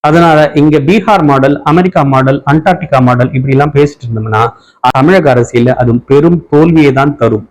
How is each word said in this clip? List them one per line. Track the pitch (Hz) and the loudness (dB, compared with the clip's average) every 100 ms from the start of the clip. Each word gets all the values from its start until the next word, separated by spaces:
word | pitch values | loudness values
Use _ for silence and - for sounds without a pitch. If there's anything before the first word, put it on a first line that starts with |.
அதனால | 151 160 170 156 151 151 | 0 2 2 2 0 0
இங்க | 151 151 139 | 2 2 0
பீகார் | 214 196 202 156 | 0 0 0 2
மாடல், | 135 135 143 | 0 0 -2
அமெரிக்கா | 151 165 185 175 | 0 0 0 -2
மாடல், | 143 131 131 139 143 | 0 0 0 -2 -2
அண்டார்டிகா | 151 190 180 - 131 | -2 0 -4 -2 0
மாடல் | 123 120 127 | 0 0 -2
இப்படி | 131 135 131 | -4 -2 -2
எல்லாம் | 147 143 | 0 0
பேசிட்டு | 143 - 120 | -2 -4 -10
இருந்தோம்னா | 110 107 107 117 - _ _ | -8 -4 -2 -4 -6 _ _
தமிழக | 123 131 147 190 147 | -2 0 2 2 2
அரசியல்ல | 123 120 120 120 127 | 0 0 -2 -2 0
அது | 120 120 - | -2 -2 0
பெரும் | 139 165 175 - | 2 2 0 0
தோல்வியை | 147 165 160 143 | 0 2 2 2
தான் | 135 143 143 | 0 -2 -2
தரும். | 120 104 - | -2 -2 -8